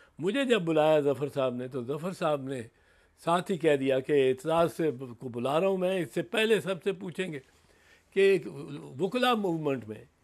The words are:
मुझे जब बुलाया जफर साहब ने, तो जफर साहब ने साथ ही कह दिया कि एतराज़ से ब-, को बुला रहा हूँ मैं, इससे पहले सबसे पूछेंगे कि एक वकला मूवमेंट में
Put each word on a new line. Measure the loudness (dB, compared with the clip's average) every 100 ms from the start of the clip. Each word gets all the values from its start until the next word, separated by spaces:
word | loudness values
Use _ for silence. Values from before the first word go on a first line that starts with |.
| _ -8
मुझे | -4 -2 2
जब | 2 2
बुलाया | 4 6 6
जफर | 4 0 -2
साहब | -2 -2 -2
ने, | -6
तो | -8
जफर | -6 -6 -6
साहब | -4 -2 -2 -4
ने | -8 -10 _ _ _ _ _
साथ | 0 0
ही | 0 0
कह | 2 4
दिया | 4 0
कि | 2
एतराज़ | 4 4 2 0 2 2
से | 2 -2
ब-, | -2 -10 -12
को | -10
बुला | -6 -2 0
रहा | 0
हूँ | 0
मैं, | 0 -2
इससे | -4 -4
पहले | -4 -2 2 2
सबसे | 0 -4 -4
पूछेंगे | -6 -8 -8 -8 -8 -14 _ _ _ _ _ _
कि | 2
एक | 4 4 0 -10 -12 -12 -14 -6
वकला | -4 0 2 2
मूवमेंट | 0 -2 -2 -2 -6
में | -14 -16 _